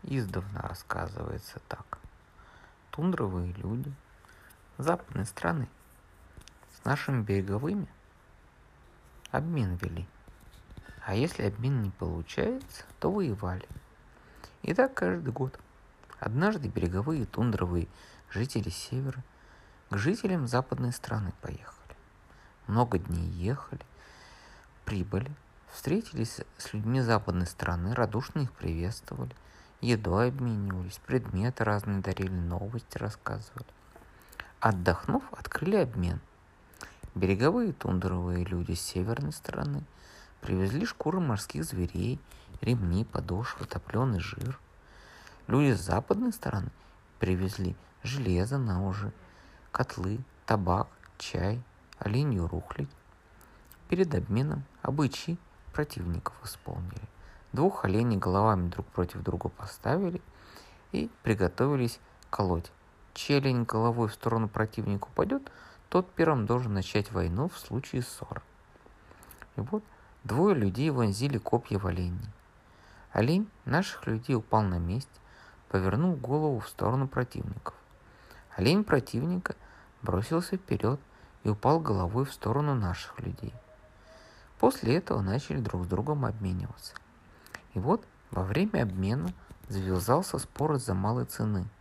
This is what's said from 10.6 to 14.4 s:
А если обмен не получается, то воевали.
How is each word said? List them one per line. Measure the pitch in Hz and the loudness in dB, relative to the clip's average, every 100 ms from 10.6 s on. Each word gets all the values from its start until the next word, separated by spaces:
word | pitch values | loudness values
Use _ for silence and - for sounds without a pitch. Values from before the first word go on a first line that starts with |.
| - - - - | -20 -20 -18 -12
А | - | -2
если | 98 160 - | 0 0 0
обмен | 101 104 123 135 | -4 0 0 0
не | 101 | 0
получается, | - 85 82 82 - 214 262 269 - - - | -2 -4 -4 -4 0 0 -2 -8 -18 -20 -2
то | 160 | 0
воевали. | 202 165 101 95 92 - - - - - - - - | 2 0 0 -4 -4 -8 -16 -18 -20 -20 -20 -20 -20